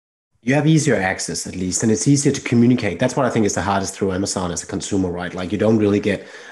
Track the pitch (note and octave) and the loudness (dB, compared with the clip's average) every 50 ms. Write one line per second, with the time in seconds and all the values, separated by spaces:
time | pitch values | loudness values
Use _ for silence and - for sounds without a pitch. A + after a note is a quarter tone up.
0 | _ _ _ _ _ _ _ _ - A#2+ C3+ D3 C#3+ D#3 D#3+ D3+ B2+ C3+ A2+ G2 | _ _ _ _ _ _ _ _ -2 0 0 2 4 4 4 4 4 2 2 2
1 | F#2+ F#2 F#2+ - - - E2 - - F#2+ F2 F#2 F#2 F#2 F2+ - A#2 A2+ A2 A2 | 0 -2 -2 -4 -6 -8 -8 -8 -8 -8 -8 -6 -4 -4 -2 -2 0 0 0 2
2 | - C#3+ C#3+ C#3 - C#3+ C3+ - - - B2 A#2 A#2+ A#2+ B2+ A#2 - G2 F2 - | 2 2 2 4 2 0 0 -2 -2 0 2 4 6 6 4 4 2 -2 -2 0
3 | B2+ B2+ - D3+ C3 A#2 - A#2 G#2+ G2 - G2+ F2 G2+ G2 G2 F#2+ - - - | -2 -2 0 0 0 0 2 0 0 0 0 -2 -2 -2 -2 -2 -2 -4 -4 -4
4 | G2+ G2 F2+ F#2 F#2+ F#2 - G2 F#2 F2 E2 - - - - F#2 - - G#2 G2 | -2 -2 -2 -2 -2 -4 -4 -4 -4 -4 -4 -6 -8 -8 -8 -8 -6 -2 -2 -2
5 | F#2 F2+ F2 F2 F2+ F2 E2 F#2 F#2 F2 G#2+ F#2 G#2 A2 A2+ G#2+ G#2+ G2+ G2+ G#2 | -2 -2 -4 -6 -8 -8 -8 -8 -6 -4 -2 0 2 2 4 4 4 4 2 2
6 | - G#2 F#2+ - - - - - - - | 2 0 -2 -2 -4 -10 -20 -20 -20 -10